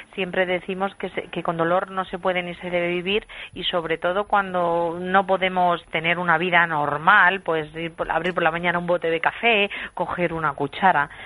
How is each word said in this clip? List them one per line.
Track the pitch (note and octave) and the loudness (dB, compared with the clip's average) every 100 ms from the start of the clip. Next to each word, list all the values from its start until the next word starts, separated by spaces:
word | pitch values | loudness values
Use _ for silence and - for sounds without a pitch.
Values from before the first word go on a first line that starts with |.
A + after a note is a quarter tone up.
| - - | -12 -8
siempre | F3+ F#3 F3+ | -4 0 0
decimos | F3+ - F#3 G3 - | 0 -4 -4 -4 -6
que | F#3 | -8
se, | F3+ - | -8 -8
que | F3 | -6
con | E3+ E3 | -4 0
dolor | E3 F#3 G3 | 2 0 -2
no | F#3+ F#3 | -6 -6
se | F#3 | -4
puede | F#3 F3+ | -2 -2
ni | F3 E3+ | -4 -8
se | F3+ | -4
debe | F3 F3 | -2 0
vivir | F3 F3 G#3 - - - | -2 -2 -2 -4 -16 -14
y | F#3 E3+ | -8 -4
sobre | F3+ D#3+ D#3+ | -2 -2 -2
todo | F3+ F#3 G#3 | 0 0 2
cuando | G3+ F#3+ F3+ E3+ E3+ E3+ F3 | 0 2 0 2 2 0 -2
no | F3+ G3 F#3 | 2 2 4
podemos | F#3+ F#3 F#3 F3+ E3+ - | 2 2 2 2 2 -2
tener | E3 E3 E3+ | -2 0 0
una | F3 D#3+ | 2 2
vida | F3+ F3 E3+ | 4 4 4
normal, | D#3 C#3+ D3 E3 G#3 F3+ F#3+ | 0 -2 0 4 6 6 2
pues | F3+ D#3+ D3+ D#3 | -2 -2 -2 -8
ir | E3 | -8
por, | E3 E3 | -6 -2
abrir | D#3+ F3 | -2 -2
por | F3 | 0
la | E3 | 0
mañana | E3 F3 F3 | 0 -2 -2
un | F3 | 0
bote | F3 E3 | -2 0
de | E3 | 0
café, | D3 - A#3 G#3+ G3+ - - | -2 0 2 2 0 -4 -10
coger | - F3 - E3+ | -6 -4 -2 -2
una | E3 D3+ | 0 -2
cuchara. | C#3 C#3+ - F#3+ D3+ C#3+ - | -2 -4 2 4 4 0 -6